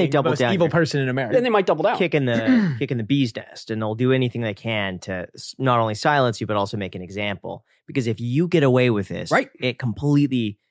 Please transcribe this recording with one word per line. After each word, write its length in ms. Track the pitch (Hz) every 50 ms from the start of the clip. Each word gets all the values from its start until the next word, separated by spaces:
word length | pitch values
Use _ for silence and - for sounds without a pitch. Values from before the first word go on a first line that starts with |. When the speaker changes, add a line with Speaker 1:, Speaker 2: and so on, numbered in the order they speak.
| 180
Speaker 1:
being 60 | 143
the 20 |
Speaker 2:
double 200 | 156 147 139 160
Speaker 1:
most 80 | 151 127
Speaker 2:
down. 140 | 127 120 196
Speaker 1:
evil 120 | 175 170
Speaker 2:
You're 60 | 156
Speaker 1:
person 300 | 156 170 165 - - 143
in 80 | 135 127
America. 240 | 127 139 131 110 -
Speaker 3:
Then 80 | 254 240
they 60 | 254
might 160 | 220 208 190
double 180 | - 170 151 156
down. 140 | 208 247 -
Speaker 2:
kicking 280 | 185 160 160 151 135
the, 500 | 123 117 113 113 262 254 233 208 170 135
Speaker 1:
<clears throat> 40 | 113
Speaker 2:
kicking 180 | 139 120 139 120
the 60 | 110
bee's 320 | 104 139 143 135 117 -
nest, 360 | - - - - - - -
and 100 | 113 110
they'll 140 | 110 107 110
do 160 | 110 127 127
anything 300 | 131 131 127 123 - 117
they 120 | 117 110 101
can 460 | - - 113 113 107 101 95 92 87
to 280 | - 98 95 90 85 - _
s-, 220 | - - - - -
not 220 | 135 131 123 117
only 160 | 113 110 107
silence 440 | 104 - 156 147 143 131 120 107 -
you, 60 | 110 101
but 100 | 107 104
also 200 | 98 98 - 104
make 160 | 98 90 -
an 60 | 92
example. 600 | 90 87 95 104 104 104 98 - - 90 92 - _ _ _ _ _ -
Because 180 | - 135 113 117
if 120 | 110 -
you 280 | 120 120 123 151 180 175
get 160 | 185 170 139
away 260 | 131 123 127 127 123
with 180 | 113 104 98 -
this, 240 | 87 87 90 -
Speaker 3:
Right. 180 | 202 262 - - _ -
Speaker 2:
it 200 | - 127 120 -
completely 800 | 123 117 101 - 143 143 143 147 143 135 131 123 113 104 104 _ _ _